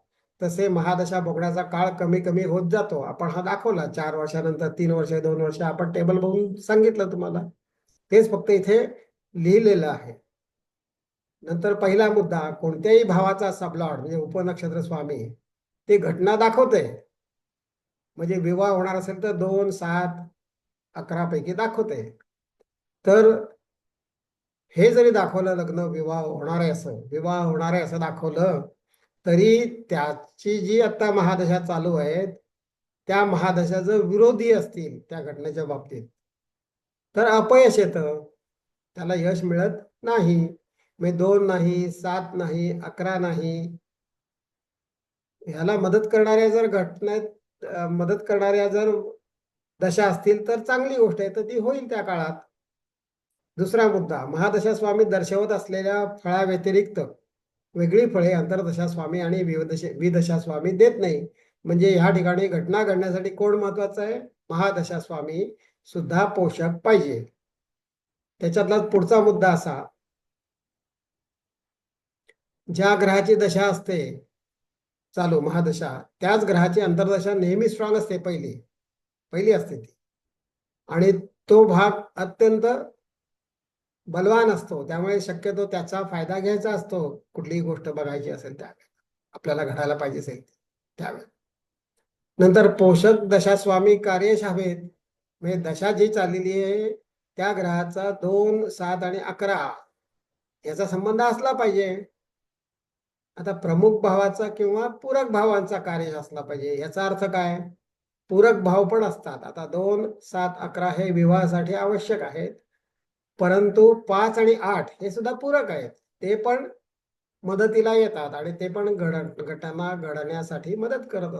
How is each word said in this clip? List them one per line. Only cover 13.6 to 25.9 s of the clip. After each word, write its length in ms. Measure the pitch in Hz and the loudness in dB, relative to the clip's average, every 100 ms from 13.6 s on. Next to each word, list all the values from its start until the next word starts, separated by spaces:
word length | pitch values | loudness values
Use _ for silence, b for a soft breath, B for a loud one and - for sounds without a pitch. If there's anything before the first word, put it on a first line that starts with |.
| 175 165 165 139 | -8 -6 -6 -6
म्हणजे 160 | 143 165 | -6 -6
उपनक्षत्र 640 | 156 185 180 170 170 165 | -6 -4 -4 -6 -6 -6
स्वामी 540 | - 160 147 135 117 - _ _ _ _ - | -6 -8 -8 -8 -10 -14 _ _ _ _ 2
ते 100 | 208 | 4
घटना 380 | 165 170 190 214 | 4 0 2 4
दाखवते, 720 | 226 240 247 208 - - _ _ _ _ _ _ _ _ _ _ _ - | 2 4 4 2 0 -8 _ _ _ _ _ _ _ _ _ _ _ -10
म्हणजे 220 | 170 185 | -4 -2
विवाह 300 | 170 180 202 | 0 0 2
होणार 260 | 190 185 190 | 2 0 -4
असेल 260 | 185 190 | -6 -6
तर 100 | 214 | -4
दोन, 380 | 175 185 196 196 | -2 -2 0 -2
सात, 560 | 180 170 175 180 175 - _ _ _ _ _ _ | -4 -4 -2 -2 -6 -16 _ _ _ _ _ _
अकरा 340 | 165 - 170 170 | -18 -8 -4 -4
पैकी 240 | 160 170 | -4 -6
दाखवते. 680 | 180 226 220 220 131 110 - _ _ _ _ _ _ _ _ - | -4 -4 -2 -4 -6 -10 -18 _ _ _ _ _ _ _ _ 4
तर 380 | 214 220 220 - _ _ _ _ _ _ _ _ _ _ _ _ 170 | 6 6 4 -4 _ _ _ _ _ _ _ _ _ _ _ _ 4
हे 140 | 220 | 6
जरी 160 | 240 240 | 8 6
दाखवलं 440 | 214 180 190 185 | 6 0 0 -2
लग्न 240 | 180 170 170 | -2 -4 -4
विवाह 460 | 170 | -4